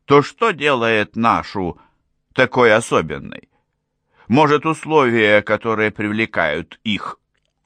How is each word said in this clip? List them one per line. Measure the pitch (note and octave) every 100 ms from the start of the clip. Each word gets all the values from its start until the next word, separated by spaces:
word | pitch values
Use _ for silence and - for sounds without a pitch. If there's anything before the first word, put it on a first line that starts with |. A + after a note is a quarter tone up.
то | - C#3+
что | C#3 - A3+
делает | D#3 D3 B2+ A#2 A2 G#2 G#2+
нашу | A#2 F2 - G#2 F2 - _ _ _ _ _
такой | - B2+ C3 A#2+
особенной? | G#2+ - B2 D#2 C#2+ - - _ _ _ _ _ _ _ _ -
Может, | B2+ D3 D3 D#3+
условия, | D3+ D3+ D#3 B2+ A2+ G#2 G#2
которые | G2+ G#2+ A#2 G#2+ G#2+
привлекают | G#2 G#2 G#2+ A2 F#2+ D#2+ D#2+ E2+ -
их, | A2 G2 - - _ _ _ _